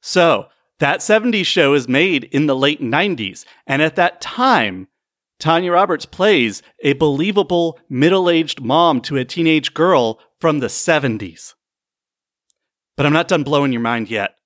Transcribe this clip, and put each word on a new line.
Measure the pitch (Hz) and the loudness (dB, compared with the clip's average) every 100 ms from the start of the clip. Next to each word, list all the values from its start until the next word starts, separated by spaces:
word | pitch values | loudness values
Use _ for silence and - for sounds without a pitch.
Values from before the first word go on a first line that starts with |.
So, | - 185 170 120 - _ _ _ | -4 0 2 2 -4 _ _ _
That | 143 165 | -2 -2
seventies | - 220 233 220 175 | 2 2 2 -2 -2
Show | - 143 143 | 2 2 2
is | 120 | 2
made | 127 185 156 120 | 0 2 0 -2
in | 139 151 | -2 0
the | 131 | 2
late | 139 151 | 0 -2
nineties, | 131 139 202 156 101 90 - _ - | -2 -2 -2 -4 -6 -10 -20 _ -6
and | 139 | 0
at | 156 151 | 0 2
that | 233 - | 0 -2
time, | - - 254 226 110 92 95 _ _ _ _ _ | -14 -2 2 2 0 -6 -14 _ _ _ _ _
Tanya | 156 165 180 | 0 0 2
Roberts | 175 196 160 - | 2 2 -2 -6
plays | - 196 185 117 98 _ _ | -2 2 2 0 -4 _ _
a | 143 | -2
believable | 139 156 143 185 208 196 180 170 156 _ | 0 0 0 -2 0 0 0 -2 -6 _
middle-aged | 127 151 190 180 170 156 - | 0 2 4 2 2 0 -6
mom | 120 143 170 135 | -2 2 2 0
to | - 139 | -2 -6
a | 131 | -6
teenage | - 165 156 - - | -2 0 2 -2 -2
girl | 170 165 117 110 _ _ | 2 2 0 -4 _ _
from | 165 151 | -2 -2
the | 120 | -4
seventies. | - - 160 139 110 98 80 - _ _ _ _ _ _ _ _ _ _ _ _ _ _ - | -6 -2 0 0 -6 -8 -16 -20 _ _ _ _ _ _ _ _ _ _ _ _ _ _ -4
But | 143 | 0
I'm | |
not | 151 170 | 0 0
done | 170 | -2
blowing | 139 143 143 | 0 0 0
your | 120 | -2
mind | 117 117 104 | -2 -4 -4
yet. | 110 98 _ | -4 -4 _